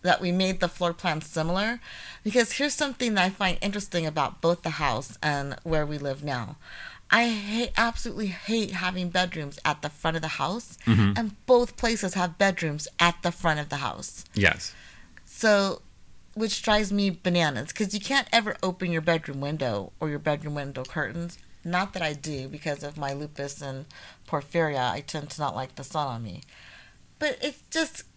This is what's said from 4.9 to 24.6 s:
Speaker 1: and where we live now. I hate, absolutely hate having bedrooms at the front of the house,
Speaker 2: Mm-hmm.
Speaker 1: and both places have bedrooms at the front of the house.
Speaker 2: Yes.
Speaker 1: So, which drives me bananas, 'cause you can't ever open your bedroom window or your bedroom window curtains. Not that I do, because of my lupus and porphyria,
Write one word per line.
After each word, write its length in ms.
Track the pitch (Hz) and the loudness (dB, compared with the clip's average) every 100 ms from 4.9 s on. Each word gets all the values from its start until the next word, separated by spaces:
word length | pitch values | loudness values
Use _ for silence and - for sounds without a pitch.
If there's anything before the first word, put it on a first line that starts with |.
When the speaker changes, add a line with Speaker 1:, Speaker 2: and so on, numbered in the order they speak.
| 117 139 - | 0 -4 -4
Speaker 1:
and 340 | 151 143 139 - | -2 0 -4 -6
where 240 | 170 160 147 | 0 0 0
we 140 | 151 | -4
live 240 | 143 135 | -4 -4
now. 320 | 147 127 104 - - - - - - | -4 -4 -6 -10 -16 -14 -14 -16 2
I 180 | 226 233 | 4 4
hate, 440 | 214 202 226 240 - | 0 -2 -2 0 2
absolutely 480 | 233 - 233 - 202 | 2 0 -6 -2 -4
hate 460 | 170 - 226 202 | -4 -2 0 0
having 380 | 185 180 185 180 | -2 -4 -2 0
bedrooms 500 | 180 180 165 143 143 | 0 0 -2 -8 -4
at 200 | 156 147 | -2 -2
the 60 | 147 | -6
front 260 | - 165 165 | -2 -2 -2
of 80 | |
the 160 | 156 - | -4 -2
house, 360 | 147 220 - - - | -2 -2 -8 -4 4
Speaker 2:
Mm-hmm. 260 | 110 101 98 | 6 6 4
Speaker 1:
and 300 | 220 - - | -2 -6 6
both 320 | 247 240 - | 6 6 0
places 380 | 233 226 190 190 | 0 2 0 0
have 240 | 180 165 | 0 4
bedrooms 480 | 196 185 160 151 - - | 2 4 -2 -2 -6 4
at 220 | 175 - | 4 6
the 100 | 175 | -2
front 280 | - 175 151 | 2 2 2
of 100 | 147 | -2
the 60 | 143 131 | -4 -4
house. 380 | - - - - | -6 -10 -12 -6
Speaker 2:
Yes. 400 | 107 95 - - - - - - - - | 6 6 6 -6 -14 -20 -20 -20 -20 -18
Speaker 1:
So, 560 | - 220 208 196 - - - - - - | 0 6 6 4 -2 -10 -20 -20 -20 -14
which 300 | 214 220 - | -4 -4 -2
drives 280 | - 214 202 | 2 2 4
me 200 | 202 196 | 2 2
bananas, 600 | 170 185 175 156 123 143 | 2 2 4 4 0 -6
'cause 220 | - 202 | -4 -2
you 60 | 208 | -2
can't 280 | - 277 - | 0 0 4
ever 240 | 233 208 - | 2 2 -2
open 280 | 185 180 180 | -2 0 0
your 100 | 165 | 2
bedroom 400 | 160 165 160 139 | 4 2 0 -6
window 500 | 143 151 131 101 95 - | -4 -2 0 0 -4 -6
or 100 | 156 | -4
your 80 | 147 | -2
bedroom 380 | 151 147 151 147 | 0 -2 -2 -6
window 280 | 139 135 131 | -6 -8 -6
curtains. 520 | 170 127 165 170 - - - | -4 -4 -4 -8 -12 -20 -12
Not 300 | 170 180 196 | -2 0 0
that 80 | - | -2
I 120 | 160 | -4
do, 340 | 147 151 143 135 | -4 -6 -6 -8
because 340 | 147 160 143 | -6 -4 -4
of 160 | 147 151 | -6 -6
my 160 | 139 | -6
lupus 480 | 139 147 - 139 - | -4 -8 -8 -8 -8
and 240 | 143 135 151 - - - - | -8 -10 -12 -18 -20 -20 -6
porphyria, 640 | 151 143 170 | -6 -2 0